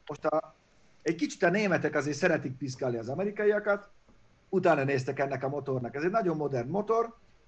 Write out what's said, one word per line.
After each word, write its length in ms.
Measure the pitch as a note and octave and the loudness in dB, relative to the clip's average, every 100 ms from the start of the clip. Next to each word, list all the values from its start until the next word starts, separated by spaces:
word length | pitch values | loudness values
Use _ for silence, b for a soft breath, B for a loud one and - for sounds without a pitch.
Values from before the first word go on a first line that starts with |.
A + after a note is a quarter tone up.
| - | -10
most 180 | D3 D#3 | -4 -2
a, 300 | D#3 D#3 - _ _ - - | -2 -4 -16 _ _ -20 -8
egy 140 | - E3 | -4 -2
kicsit 280 | D4 - | -2 2
a 60 | F3 | 2
németek 460 | G3 G#3 D#3+ D3+ D3+ | 4 2 2 2 0
azért 220 | D3 C#3+ | -2 0
szeretik 400 | F#3 D#3 C#3 C3 | 2 2 -2 -6
piszkálni 400 | C3+ - C3 A#2 | -8 -4 -2 -2
az 120 | A2+ | -4
amerikaiakat, 800 | D3+ G3+ G#3 G#3 G#3 G#3 G3+ - - _ - - - - | -4 -4 0 2 2 2 0 -2 -20 _ -20 -20 -20 -4
utána 340 | F#3+ F3 D3+ | 2 4 4
néztek 360 | C3+ C3+ C3+ C3+ | 4 0 0 -2
ennek 240 | C#3 C3+ | -2 -2
a 60 | C3+ | -4
motornak. 460 | C#3+ C3 C3 A#2 C3+ | -4 -2 -4 -4 -4
Ez 80 | |
egy 80 | F3 | 0
nagyon 260 | A3+ F3+ D#3 | 0 0 0
modern 320 | C#3+ C3 A#2+ | 0 -2 -2
motor, 460 | F#3 G#3 A3+ A#3 - - _ | -4 0 0 0 -6 -20 _